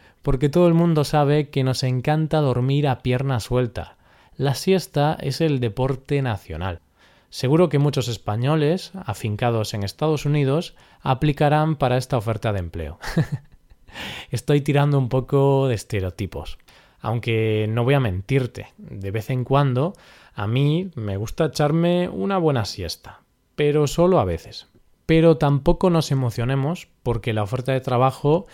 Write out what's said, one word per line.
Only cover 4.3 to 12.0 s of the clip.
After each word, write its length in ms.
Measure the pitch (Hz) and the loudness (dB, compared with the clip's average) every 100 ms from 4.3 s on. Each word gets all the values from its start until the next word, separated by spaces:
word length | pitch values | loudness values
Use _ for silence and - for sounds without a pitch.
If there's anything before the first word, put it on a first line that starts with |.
| - | -4
La 180 | 139 | -2
siesta 640 | 131 190 190 - 143 147 - | 0 2 2 0 0 0 0
es 180 | 139 - | -4 0
el 220 | 160 139 | 0 2
deporte 600 | 117 104 131 131 - 143 | -2 -2 -2 -2 -4 -2
nacional. 600 | 131 101 - 80 92 85 _ _ _ _ _ | -2 -4 -8 -6 -6 -8 _ _ _ _ _
Seguro 400 | - 127 160 175 | -4 2 4 4
que 100 | 143 | 4
muchos 300 | 143 139 120 | 0 0 -4
españoles, 800 | 110 - 107 131 156 147 185 - 190 180 | -6 -4 -2 0 0 0 -2 -6 -10 -8
afincados 680 | - 110 104 120 113 107 | -6 -6 -2 0 0 -2
en 100 | 107 | -4
Estados 420 | 98 - 156 151 143 | -6 -2 -2 0 0
Unidos, 500 | 147 135 151 175 - - _ | 0 2 0 -4 -14 -20 _
aplicarán 800 | - 127 151 143 147 151 156 147 | -2 0 0 2 2 4 2 0
para 180 | 127 | 0
esta 220 | 127 | 0